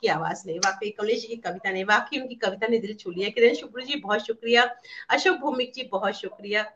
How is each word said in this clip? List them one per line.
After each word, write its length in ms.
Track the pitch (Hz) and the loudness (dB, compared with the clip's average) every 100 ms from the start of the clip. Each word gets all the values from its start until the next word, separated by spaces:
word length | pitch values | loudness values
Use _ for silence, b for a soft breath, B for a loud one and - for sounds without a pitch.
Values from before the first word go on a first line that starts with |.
की 60 | 220 | 0
आवाज 360 | 156 160 196 190 | 2 0 -4 -6
ने।" 80 | |
वाकई 360 | 170 196 190 208 | -2 0 0 -4
कमलेश 320 | - 208 240 | -4 -2 -2
जी 60 | 220 | -4
की 80 | 233 | -8
कविता 360 | 240 185 196 | -8 -6 -4
ने, 120 | 185 | -2
वाकई 360 | 190 208 - 269 | 2 2 2 -6
उनकी 160 | 254 233 | -8 -4
कविता 320 | 202 196 226 | -4 -2 0
ने 100 | 233 | 0
दिल 160 | 196 | 0
छू 180 | 214 185 | -8 -8
लिया। 180 | 175 202 | -4 -4
किरण 240 | 233 233 | 6 6
शुक्र 300 | 294 - 233 | 6 -2 -12
जी, 120 | 254 294 | -6 -6
बहुत 260 | 196 214 226 | 0 0 0
शुक्रिया। 480 | 226 233 233 247 - B B B | -6 2 4 4 0 B B B
अशोक 280 | 277 381 349 | 2 4 2
भौमिक 340 | 269 254 240 262 | 0 -2 -4 -8
जी, 80 | |
बहुत 300 | 254 196 202 | -6 -2 -2
शुक्रिया। 600 | 208 190 - 202 208 214 | -2 -8 -12 -4 -4 -4